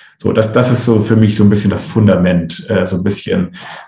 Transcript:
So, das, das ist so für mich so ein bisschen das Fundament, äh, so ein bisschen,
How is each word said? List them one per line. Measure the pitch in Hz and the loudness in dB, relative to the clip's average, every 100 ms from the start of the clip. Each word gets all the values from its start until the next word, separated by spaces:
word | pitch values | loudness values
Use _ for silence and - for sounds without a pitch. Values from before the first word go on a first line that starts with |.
| - _ | -20 _
So, | - | -2
das, | 110 107 | 0 0
das | 123 123 | 0 0
ist | 117 - | 0 2
so | 110 | 2
für | 104 110 | 2 2
mich | 107 107 | 2 4
so | |
ein | 101 | 2
bisschen | 101 98 | 4 0
das | - | -2
Fundament, | - 113 104 90 90 87 82 - - | -4 0 2 2 2 0 -4 -8 -4
äh, | 98 90 | -2 -2
so | 90 | -4
ein | |
bisschen, | 101 101 92 92 87 - - - | -4 -6 -4 -4 -4 -8 -18 -20